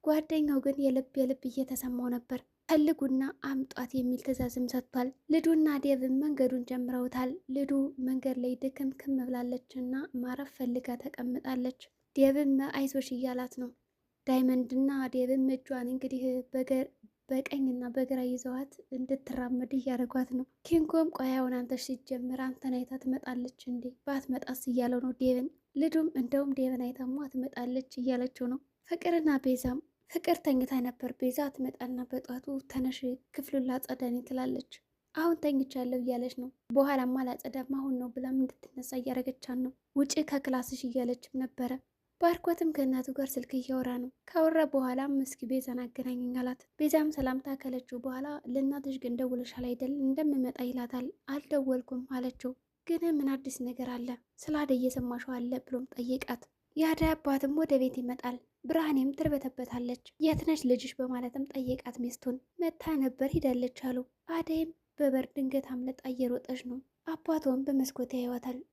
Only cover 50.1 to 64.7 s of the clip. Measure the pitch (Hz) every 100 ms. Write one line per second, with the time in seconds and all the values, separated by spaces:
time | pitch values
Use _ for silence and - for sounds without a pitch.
50.1 | 269 302 277 254 - 247 247 240 254 254
51.1 | - - 277 - 294 262 254 247 254 254
52.1 | 254 254 - 254 254 _ _ - 339 339
53.1 | 302 269 269 269 - 247 247 247 247 240
54.1 | 247 _ _ - 302 285 254 254 254 247
55.1 | 240 - 247 240 254 - 254 262 - 240
56.1 | 254 - 240 - _ _ - 320 311 320
57.1 | 311 285 277 277 294 320 277 254 254 247
58.1 | 247 247 247 _ _ 240 320 311 277 262
59.1 | 269 311 285 269 - 247 247 240 247 -
60.1 | _ 311 311 - 311 254 247 262 - 254
61.1 | 247 247 269 269 269 254 254 247 240 240
62.1 | 247 262 254 _ - 339 330 - 302 262
63.1 | 254 269 320 269 247 247 - 262 254 254
64.1 | _ - 330 330 320 320